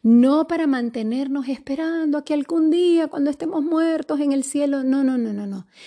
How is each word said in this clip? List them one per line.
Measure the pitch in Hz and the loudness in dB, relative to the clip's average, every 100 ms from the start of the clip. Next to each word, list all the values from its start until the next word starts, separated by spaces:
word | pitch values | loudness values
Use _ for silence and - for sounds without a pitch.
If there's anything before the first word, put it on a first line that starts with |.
No | 226 233 254 294 320 | 4 6 6 4 2
para | 339 320 | 0 0
mantenernos | 262 240 233 220 247 277 277 262 | 0 -2 -4 -4 -4 -4 -4 -4
esperando | 262 - 277 320 330 311 294 | -6 -6 -6 -4 -2 -2 -2
a | |
que | 285 | -2
algún | 302 269 330 320 | -4 -2 0 2
día, | 339 359 339 311 | 4 4 2 2
cuando | 294 285 | 0 -2
estemos | 294 330 349 | -2 -4 -2
muertos | 294 320 330 320 - 302 | 0 0 2 0 -2 -2
en | 285 | 0
el | 277 262 | 0 -2
cielo, | 285 285 277 262 | -2 0 0 0
no, | 269 | 0
no, | 269 254 | 0 0
no, | 226 | -2
no, | 202 202 | -4 -6
no. | 196 - - | -8 -12 -20